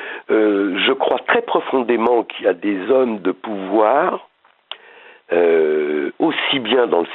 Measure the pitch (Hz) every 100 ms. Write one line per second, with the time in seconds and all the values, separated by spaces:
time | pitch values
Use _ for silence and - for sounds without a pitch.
0 | - - - 113 107 101 101 95 110 135
1 | - 127 - 233 233 170 - 135 117 117
2 | 117 120 107 - 107 87 104 98 101 131
3 | 127 107 92 90 113 101 95 107 107 139
4 | 180 - - _ _ _ - - - -
5 | - - - 87 87 82 78 76 76 76
6 | 71 - 160 - - 143 110 123 120 85
7 | 82